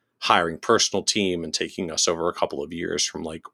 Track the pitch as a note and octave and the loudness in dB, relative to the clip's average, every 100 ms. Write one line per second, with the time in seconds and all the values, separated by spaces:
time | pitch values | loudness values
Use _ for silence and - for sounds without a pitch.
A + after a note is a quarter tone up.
0 | _ _ - G#2 E2+ E2 - A2 - G2+ | _ _ 4 4 4 0 2 4 4 0
1 | - A2 F#2 F2 D#2+ - E2+ - F2 D#2+ | 0 0 0 0 -2 -6 -6 -6 -4 0
2 | - E2 E2+ - - C#2 D2+ E2 E2+ E2 | 0 2 0 0 -2 -2 -6 -6 -2 -2
3 | - D#2+ D#2+ E2 - | -2 -4 -8 -10 -12